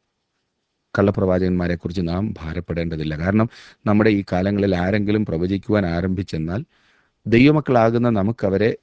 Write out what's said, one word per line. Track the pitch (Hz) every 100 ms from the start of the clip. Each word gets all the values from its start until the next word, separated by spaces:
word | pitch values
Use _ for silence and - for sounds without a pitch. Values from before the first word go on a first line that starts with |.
| _ _ _ _ _ _ _ _ _
കള്ളപ്രവാചകന്മാരെക്കുറിച്ച് | - 101 101 95 92 92 90 87 87 - 90
നാം | 82 87 110 92
ഭാരപ്പെടേണ്ടതില്ല. | 80 82 82 85 85 80 78 76
കാരണം | 87 107 113 - - _ 110
നമ്മുടെ | 107 110
ഈ | 101 95
കാലങ്ങളിൽ | 90 98 101 98 90
ആരെങ്കിലും | 90 107 101 107 104
പ്രവചിക്കുവാൻ | 82 90 98 - 104 90
ആരംഭിച്ചെന്നാൽ | 85 92 92 95 80 80 98 160 _ _ _ _ _ -
ദൈവമക്കളാകുന്ന | 113 139 151 143 123 113 117 120
നമുക്കവരെ | 107 98 113 98 95 107 139